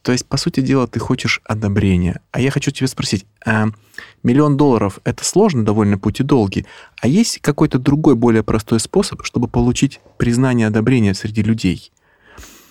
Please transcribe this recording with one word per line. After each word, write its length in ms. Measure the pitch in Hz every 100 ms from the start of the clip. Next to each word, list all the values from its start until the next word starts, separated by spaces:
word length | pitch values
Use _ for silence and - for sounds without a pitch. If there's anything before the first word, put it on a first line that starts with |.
То 100 | -
есть, 120 | 123 -
по 120 | 139
сути 240 | - -
дела, 260 | 131 135 120
ты 120 | 120
хочешь 420 | 113 127 117 -
одобрения. 760 | - 107 107 101 98 92 87 85 -
А 80 | -
я 100 | 131
хочу 220 | 143 143
тебя 160 | - 131
спросить, 380 | - 135 104 - _ -
а 220 | 107 107 107 _ - - _
миллион 340 | 123 123 151 139
долларов — 420 | 147 117 104 -
это 200 | - 117
сложно 400 | - 170 214 143
довольно, 360 | 110 107 104 101
путь 220 | 110 107
и 20 |
долгий. 420 | 135 143 101 - - - - -
А 60 | 113
есть 320 | 170 233 -
какой-то 380 | - 151 151 135
другой, 380 | 127 143 156 123
более 260 | 120 110
простой 380 | 107 113 - 113
способ, 440 | - 185 202 -
чтобы 240 | - - 123
получить 540 | 123 120 123 139 - _ -
признание, 500 | 120 117 131 123 110
одобрение 460 | 110 110 131 104
среди 300 | 95 107 107
людей? 480 | 107 110 95 82 - _ _ _ _ - - - _